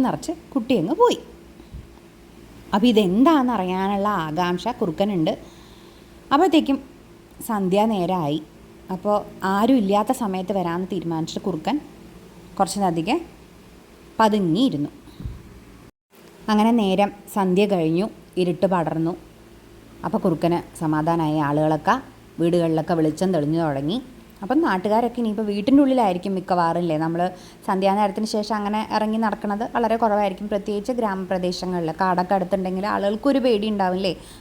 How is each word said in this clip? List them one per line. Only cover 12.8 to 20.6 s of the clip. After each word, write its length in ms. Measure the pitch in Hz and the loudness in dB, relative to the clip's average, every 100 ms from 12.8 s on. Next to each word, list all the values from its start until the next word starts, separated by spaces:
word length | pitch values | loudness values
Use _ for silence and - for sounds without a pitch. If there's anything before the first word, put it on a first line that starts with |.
| 190 165 165 320 330 - - - - - - - - - | 0 0 0 -2 -4 -20 -20 -20 -20 -20 -20 -20 -10 2
പതുങ്ങിയിരുന്നു. 680 | 220 208 180 170 262 151 147 - - - - - - - - - - _ _ - - - - | 2 4 2 2 2 0 -6 -8 -20 -12 -12 -12 -18 -20 -20 -20 -20 _ _ -20 -20 -12 0
അങ്ങനെ 220 | 214 220 | 2 4
നേരം 400 | 240 196 190 202 - - | 4 2 2 0 -2 -8
സന്ധ്യ 320 | 214 190 180 208 | -2 2 4 4
കഴിഞ്ഞു, 420 | 190 160 165 220 - - - | 2 2 0 -2 -6 -10 -2
ഇരുട്ട് 320 | 180 175 190 | -2 0 0
പടർന്നു. 400 | 180 160 156 165 - - - - - - - - - - | 0 0 0 -2 -4 -12 -20 -20 -20 -20 -20 -20 -10 -6
അപ്പോൾ 120 | 214 | -2
കുറുക്കന് 440 | 190 156 170 170 | 0 0 0 -2